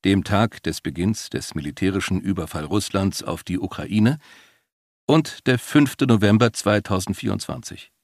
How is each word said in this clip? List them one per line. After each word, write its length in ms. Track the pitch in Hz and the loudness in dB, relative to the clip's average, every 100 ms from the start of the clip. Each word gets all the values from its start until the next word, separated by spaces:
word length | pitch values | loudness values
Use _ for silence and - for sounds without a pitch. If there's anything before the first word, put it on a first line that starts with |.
| 98 | 2
dem 180 | 98 | 2
Tag 400 | - 101 110 - | 2 0 0 -2
des 160 | - - | -8 -6
Beginns 500 | - 71 92 110 - | -8 -4 -2 -2 -6
des 260 | - - 80 | -8 -8 -8
militärischen 640 | 73 - 95 98 - 92 | -8 -2 -2 0 -2 -2
Überfall 420 | 95 92 80 82 | -2 -4 -4 -6
Russlands 580 | 76 104 - 98 98 - | -2 -4 -2 -2 -2 -2
auf 220 | - 85 | -8 -8
die 160 | - 87 | -6 -6
Ukraine, 580 | - - 80 104 110 151 _ - _ _ _ _ _ _ - | -6 -8 -2 2 2 2 _ -20 _ _ _ _ _ _ 2
und 420 | 151 156 - - | 2 2 -4 0
der 100 | 127 | 0
fünfte 480 | - 151 147 - 131 | 2 4 4 2 2
November 480 | 113 101 107 117 | 4 6 6 4
zweitausendvierundzwanzig 1400 | - - 104 - 95 92 - 110 101 - 127 - 92 - _ | 2 0 0 2 -4 -2 -6 -4 -4 -6 -10 -12 -18 -20 _